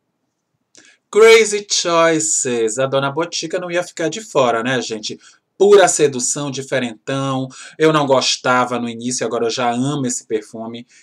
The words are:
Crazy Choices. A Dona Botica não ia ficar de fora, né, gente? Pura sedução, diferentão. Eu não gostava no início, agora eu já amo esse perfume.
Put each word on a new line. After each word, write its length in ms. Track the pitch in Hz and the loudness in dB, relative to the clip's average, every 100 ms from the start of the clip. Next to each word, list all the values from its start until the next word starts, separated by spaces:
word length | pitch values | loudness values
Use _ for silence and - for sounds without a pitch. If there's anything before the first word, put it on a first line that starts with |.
| _ _ _ _ _ _ _ _ _ _ _ | _ _ _ _ _ _ _ _ _ _ _
Crazy 560 | 208 226 226 214 208 208 | 6 8 8 6 -2 -2
Choices. 1080 | - 175 170 165 156 151 - 127 120 113 113 | -4 0 2 2 2 -2 -4 -2 -2 -2 -2
A 60 | |
Dona 260 | 131 135 139 | -2 -2 -2
Botica 480 | 139 170 - 165 185 | -4 -6 -6 -6 -6
não 120 | 175 | -4
ia 120 | 175 | -6
ficar 280 | 175 - 160 | -6 -6 -6
de 100 | 220 | -6
fora, 420 | - 151 123 113 | -4 0 0 0
né, 160 | 120 127 | -2 -4
gente? 360 | - 110 110 - _ _ _ - | -4 -8 -10 -14 _ _ _ 0
Pura 320 | 202 208 180 | 6 6 6
sedução, 600 | - 143 127 - 151 143 | 4 0 0 -6 -6 -6
diferentão. 1000 | 135 135 135 120 107 - 135 135 131 131 - - - | -8 -6 -4 -6 -8 -8 -4 -4 -4 -6 -10 -16 0
Eu 160 | 156 | 2
não 120 | 156 135 | 2 2
gostava 720 | 131 - - 131 127 123 120 | 2 0 -2 0 0 0 -4
no 120 | 120 | -6
início, 340 | 113 120 123 | -8 -8 -4
agora 220 | 117 117 117 | -4 -2 -2
eu 40 | |
já 200 | 110 120 | -2 -2
amo 320 | 120 135 147 | -2 -2 -2
esse 220 | 127 - - | -4 -6 -6
perfume. 600 | 110 - 110 113 117 120 _ | -8 -6 -14 -14 -14 -18 _